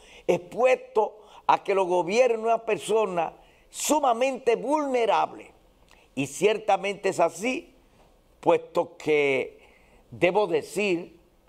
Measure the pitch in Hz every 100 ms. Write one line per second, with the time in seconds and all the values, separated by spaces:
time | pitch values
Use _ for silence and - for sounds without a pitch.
0 | - - - 175 - 190 254 254 - 214
1 | 214 - - - - 160 - 190 185 180
2 | 165 214 254 226 220 226 226 208 - 220
3 | 208 175 160 - - _ _ - - 294
4 | 277 226 262 254 - 220 202 302 285 254
5 | 226 170 156 107 98 _ _ _ _ _
6 | _ - 139 - 196 214 214 196 190 202
7 | 196 175 165 160 220 254 - _ _ _
8 | _ _ _ _ - 165 165 - 160 -
9 | - 151 143 135 - - - _ _ _
10 | _ 117 175 185 208 160 127 - 208 170
11 | 180 - _ _